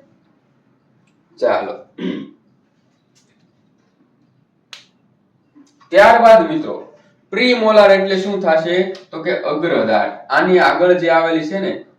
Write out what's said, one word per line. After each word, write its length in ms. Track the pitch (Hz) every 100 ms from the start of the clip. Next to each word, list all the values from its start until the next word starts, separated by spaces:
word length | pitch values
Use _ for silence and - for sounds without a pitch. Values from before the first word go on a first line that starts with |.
| _ _ _ _ _ _ _ _ _ _ _ _ _ _
ચાલો. 340 | - - 127 - - - - - - - _ _ _ _ _ _ _ _ _ _ _ _ _ _ _ _ _ _ _ _ _ _ _ - _ _ _ _ _ _ _ _ _ _ _
ત્યારબાદ 640 | 175 214 233 233 220 156
મિત્રો, 420 | 156 - - - - _ _ _
પ્રીમોલાર 600 | 196 247 240 214 214 202
એટલે 260 | 190 190 190
શું 240 | 196 196
થશે? 420 | 175 160 165 180 190 - -
તો 120 | 160
કે 160 | 170 196
અગ્રદાઢ. 680 | - 156 170 - 110 110 - - -
આની 300 | 143 175 180
આગળ 340 | 156 170 180
જે 160 | 170 165
આવેલી 380 | 165 165 160 151
છે 120 | 190
ને, 260 | 185 - -